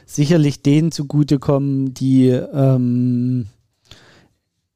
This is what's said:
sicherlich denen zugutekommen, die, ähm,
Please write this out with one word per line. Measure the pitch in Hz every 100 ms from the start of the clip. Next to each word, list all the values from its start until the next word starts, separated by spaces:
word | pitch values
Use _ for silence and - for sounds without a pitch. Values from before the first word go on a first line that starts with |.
| _
sicherlich | - 147 170 147 -
denen | 143 147 165
zugutekommen, | - 143 147 143 143 - 139 139 135 135
die, | 127 135 131 127
ähm, | 127 - 151 135 131 123 123 123 123 123 127 107 - _ _ _ - _ _ _ _ _ _ _